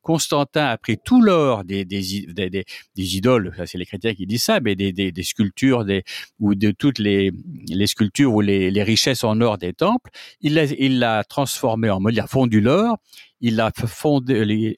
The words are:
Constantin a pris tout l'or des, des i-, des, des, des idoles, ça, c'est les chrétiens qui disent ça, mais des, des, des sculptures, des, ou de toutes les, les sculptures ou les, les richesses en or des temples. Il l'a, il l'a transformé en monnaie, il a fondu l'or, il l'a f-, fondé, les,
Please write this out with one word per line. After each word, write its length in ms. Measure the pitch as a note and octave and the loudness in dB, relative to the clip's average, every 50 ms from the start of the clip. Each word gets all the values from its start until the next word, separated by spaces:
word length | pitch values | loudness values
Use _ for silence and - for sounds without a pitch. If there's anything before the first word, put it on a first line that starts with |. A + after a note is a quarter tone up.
Constantin 640 | _ - E3 D#3+ - - D#3+ C#3+ C#3+ - - D#3 D3+ | _ 0 0 0 0 0 0 0 0 0 0 0 0
a 120 | C3 A2+ | 0 -2
pris 200 | - - - A2 | -4 -2 -4 -4
tout 240 | - _ - B3 B3+ | -4 _ 4 6 6
l'or 420 | A3+ G#3 F#3 E3 D3 C3+ A#2+ G2+ F#2+ | 6 6 6 4 4 2 2 0 -2
des, 220 | F2 G2 G2 G2 | -4 -4 -4 -4
des 300 | F2 G2 G3+ F#2+ F#2 G2 | -4 -4 -4 -4 -4 -6
i-, 100 | G2+ - | -6 -6
des, 220 | E2 E2+ F#2+ F#2+ F#2+ | -8 -6 -6 -6 -4
des, 160 | F2+ G2 F2+ - - - - _ _ | -4 -6 -8 -8 -14 -20 -20 _ _
des 220 | F#2+ F#2 F2+ F#2 | -6 -6 -4 -4
idoles, 360 | F#2+ F#2+ B2 B2+ A#2 F#2+ F2 E2+ | 0 2 4 4 4 2 -2 -6
ça, 120 | - F2 | -10 -10
c'est 100 | - - | -10 -8
les 80 | F2+ F2 | -10 -10
chrétiens 300 | - - G2 - A2+ G#2+ | -10 -10 -6 -4 -4 -4
qui 100 | G2+ F#2 | -4 -6
disent 160 | F#2+ A2 A#2+ - | -4 -4 -2 0
ça, 160 | - A3 G3+ | 0 0 0
mais 160 | B2+ G#2+ G2 | 0 -2 -2
des, 160 | F#2 G2 G2 | 0 -2 -2
des, 200 | F2+ F#2+ G2 F#2 | -2 -2 -4 -4
des 120 | E2 F#2 E2+ | -4 -6 -8
sculptures, 600 | - - - G#2+ F#2+ - - C3 C3+ B2+ A#2+ G#2+ | -8 -2 -2 -2 -2 -2 0 2 2 2 2 2
des, 180 | G2 G2 F#2+ - - - - - _ _ - | 0 -2 -2 -2 -6 -16 -16 -16 _ _ -2
ou 160 | G#2+ G2+ G2+ | 0 0 0
de 160 | G2 G#2+ G#2 | 2 0 0
toutes 260 | F#2+ _ - C#3+ B2+ | 0 _ 0 0 0
les, 340 | - G#2 G#2 G2 G2 G2 F#2+ F2 F2+ - - - - - | 0 0 2 2 2 2 0 -2 -6 -14 -16 -16 -16 -12
les 180 | - D#2+ F#2+ G2+ | -8 -2 -2 -2
sculptures 480 | G2+ - - A2 G2 _ - C#3+ C3 G#2+ | -2 0 -2 -2 -2 _ 2 2 4 4
ou 80 | G#2+ | 2
les, 300 | G#2+ G2+ G2+ G2 F#2+ F#2 | 2 2 2 2 0 0
les 120 | G2 G#2 G2+ | 0 0 0
richesses 400 | G#2 A2 - - D3 C3 - - | 2 0 2 2 0 0 0 0
en 160 | A2 G#2+ A2 | 0 2 2
or 180 | A#2+ A#2 G#2 G2 | 2 2 0 -2
des 140 | - F2+ - | -6 -8 -4
temples. 360 | - D#3+ F#3+ A#3 B3+ _ - _ - - - - _ | 0 0 0 0 0 _ -8 _ -20 -20 -20 -16 _
Il 160 | - D3+ D3+ | -2 0 2
l'a, 80 | E3 D#3 | 2 2
il 340 | C#3 D3 - C3+ C3+ C3 | 0 0 0 0 2 2
l'a 260 | B2 A#2+ A#2 A2 G#2+ G2+ | 2 2 2 2 0 -2
transformé 680 | _ - D3 C#3 B2 - - - B2+ A2 A2+ A2+ A2 | _ -2 -4 -2 -2 -4 -2 -2 -2 0 0 0 0
en 80 | G2 F#2+ | 0 2
monnaie, 160 | F#2+ A2 A#2 | 0 0 0
il 40 | G#2+ | 0
a 60 | G2 | -2
fondu 360 | - - C3+ C3 B2 A2 A2 | 0 0 2 2 4 4 2
l'or, 360 | G#2 A#2+ D3 F#3+ A3 A#3 A3+ - _ _ - - - _ _ _ | 4 4 2 2 2 0 -2 -4 _ _ -20 -20 -20 _ _ _
il 160 | A#2+ A#2 A2 | -2 0 0
l'a 120 | A2+ A2+ G#2+ | 2 0 0
f-, 160 | - - A#2+ | 0 -4 -8
fondé, 580 | A2+ - - - D#3 D3 C#3 B2 B2+ C3 G#2+ A2 | -8 -6 -2 0 0 0 2 0 0 0 0 2
les, 340 | G#2 G#2+ G#2+ A2 A2 - | 0 0 0 -2 -4 -4